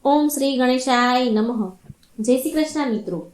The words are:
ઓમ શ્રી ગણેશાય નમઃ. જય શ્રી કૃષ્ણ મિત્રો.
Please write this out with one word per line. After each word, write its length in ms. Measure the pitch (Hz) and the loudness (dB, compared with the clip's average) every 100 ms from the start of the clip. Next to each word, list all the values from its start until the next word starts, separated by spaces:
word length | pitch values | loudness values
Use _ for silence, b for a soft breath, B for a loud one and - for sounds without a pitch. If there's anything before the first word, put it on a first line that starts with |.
| 277 | 2
ઓમ 180 | 294 302 | 2 2
શ્રી 280 | 285 277 262 | 0 -2 0
ગણેશાય 720 | 254 254 254 247 247 247 254 | 0 0 0 2 2 2 2
નમઃ. 420 | 214 226 240 190 - - - _ - | 2 0 -2 -4 -8 -20 -20 _ -6
જય 180 | 220 254 | 0 2
શ્રી 120 | 311 | 2
કૃષ્ણ 400 | 311 311 311 277 | -2 -2 -2 -2
મિત્રો. 400 | 208 - 170 - | -2 -4 -8 -8